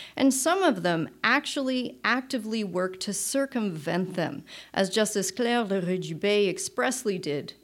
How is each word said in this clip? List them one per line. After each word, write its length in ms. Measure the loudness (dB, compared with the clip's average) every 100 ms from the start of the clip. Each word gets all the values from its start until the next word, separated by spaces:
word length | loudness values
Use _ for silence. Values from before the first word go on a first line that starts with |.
| -12 2
and 160 | 4
some 300 | 4 2 4
of 200 | 4 2
them 260 | 2 0 -2 -2
actually 760 | 2 2 0 -4 -2 -2 -4 -4
actively 580 | -2 0 0 -4 -2 -2
work 380 | -2 0 -2 -2
to 140 | -6
circumvent 1000 | -4 -2 0 0 0 -2 -2 -2 0 0 -2
them, 280 | -4 -4 -12 -18 -8
as 160 | -2 0
Justice 420 | 2 2 2 -2
Claire 320 | 0 2 2
Leroux-Dubé 840 | 2 0 0 -2 -2 -2 2 4 4
expressly 680 | 0 -6 -2 0 0 -2 -2
did 360 | -2 -4 -6 -14